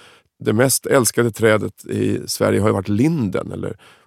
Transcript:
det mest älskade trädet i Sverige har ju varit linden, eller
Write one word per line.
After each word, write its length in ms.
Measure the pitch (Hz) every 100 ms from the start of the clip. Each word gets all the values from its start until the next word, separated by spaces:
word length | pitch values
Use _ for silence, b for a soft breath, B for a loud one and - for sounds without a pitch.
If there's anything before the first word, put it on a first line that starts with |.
| B B B _
det 140 | 117
mest 320 | 107 135 - -
älskade 460 | 139 113 - 120
trädet 540 | 107 110 107 104 - -
i 360 | 104 104 107 -
Sverige 320 | - 104 101
har 80 | 107
ju 60 |
varit 160 | 104 95
linden, 640 | 104 156 165 104 - -
eller 260 | 92 - - b b